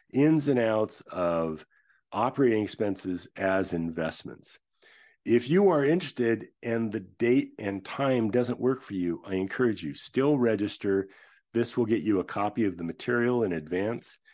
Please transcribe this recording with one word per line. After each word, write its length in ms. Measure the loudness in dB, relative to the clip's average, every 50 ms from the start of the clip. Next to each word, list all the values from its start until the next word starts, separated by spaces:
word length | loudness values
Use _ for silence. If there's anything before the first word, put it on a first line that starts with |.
| _ _ 2
ins 340 | 4 4 6 4 4 2
and 100 | 2 2
outs 440 | 2 2 2 2 0 0 -2 -4 -14 -16 -10
of 540 | -6 -2 0 0 0 0 -2 -2 -4 -8 -12 _ _ _ _ _ _ _ _ _ -4
operating 500 | -2 -2 -2 0 2 2 4 4 2 0
expenses 640 | -2 -4 -4 -2 -2 -2 -4 -4 -6 -6 -6 -8 -12 _
as 380 | -4 0 0 2 2 0 0 -2
investments. 840 | -4 -4 -4 -4 -4 -4 -4 -6 -8 -12 -14 -16 -16 -20 -20 -20 -20 _ _ _ _ _ -20 -20 -20 _ _ _ _ _
If 240 | 2 2 2 4 4
you 180 | 4 6 6
are 160 | 6 6 4 4
interested 640 | 4 2 2 0 -4 -4 0 0 0 0 0 -4 -12 _ _ -4
and 260 | -4 -2 -2 -2 -4
the 120 | -4 -6
date 500 | -8 -10 -4 _ 2 4 4 2 2 -2 -8 -6
and 240 | -6 -4 -4 -6 -8
time 480 | -10 -6 -2 0 0 2 2 0 2
doesn't 260 | 2 0 0 0 -2
work 240 | 0 0 0 0 0
for 120 | -6 -8 -4
you, 280 | -2 -2 -2 -2 -4 -6
I 100 | -4 -2
encourage 480 | -2 -2 -2 0 0 2 2 2 -2 -6
you, 100 | -8 -10
still 440 | -10 -14 -4 -2 0 2 2 2
register. 720 | 2 2 2 2 0 -2 -4 -4 -4 -2 0 2 2 0 -2 -10 -20 -20 _ _ _ _ _ -2
This 220 | -2 -2 0 0
will 100 | -2 0
get 180 | 2 0 0 2
you 180 | 0 0 0
a 20 | 0
copy 400 | -2 -4 -2 -2 -2 0 0 -2
of 140 | -2 -2
the 80 | -4 -8
material 580 | -8 -8 -6 -4 -2 0 0 2 0 2 0 0
in 80 | 0
advance, 640 | -2 -4 -4 -4 -4 -2 -2 -2 -4 -6 -10 -16 -20 -20 _ _